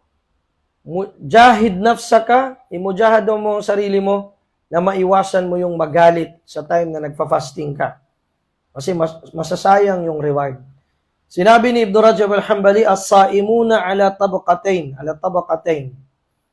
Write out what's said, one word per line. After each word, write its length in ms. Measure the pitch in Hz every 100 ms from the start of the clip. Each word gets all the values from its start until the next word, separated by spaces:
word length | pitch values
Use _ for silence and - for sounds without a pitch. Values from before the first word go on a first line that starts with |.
| _ _ _ _ _ _ _ _
mu-, 320 | 143 170 196 -
jahid 560 | 139 214 247 214 226 180
nafsaka, 800 | 226 233 - 226 226 247 269 254 _
imujahado 640 | 175 190 185 220 220 202 214
mo 240 | 214 208
ang 60 | 208
sarili 320 | 202 202 196
mo, 400 | 196 202 196 _ _ _ _
na 80 | 165
maiwasan 720 | 185 190 185 196 190 190 180
mo 80 | 180
yung 160 | 180 170
magalit 640 | 156 160 170 180 160 - _
sa 180 | 151
time 300 | 151 170 170
na 100 | 156
nagpa-fasting 720 | 151 147 151 156 - - 147 143
ka. 240 | 127 - _ _ _ _ _ _ _
Kasi 240 | 135 139 175
mas-, 380 | 160 - - 160
masasayang 720 | 156 175 196 202 202 185 165
yung 160 | 151
reward. 380 | 147 143 139 131 - _ _ _ _ _ _
Sinabi 480 | - 196 233 247
ni 100 | 233 214
Ibn 240 | 214 220
Rajab 180 | 202 208
al-Hanbali, 540 | 202 202 202 196 202 214
"As-saimuna 920 | 196 - 196 190 196 208 233 226 220
ala 320 | 180 196 196
tabaqatain, 800 | 196 196 185 - 175 196 185 143
ala 240 | 135 147 156
tabaqatain." 800 | 185 175 170 165 175 151 127 120 _ _ _ _ _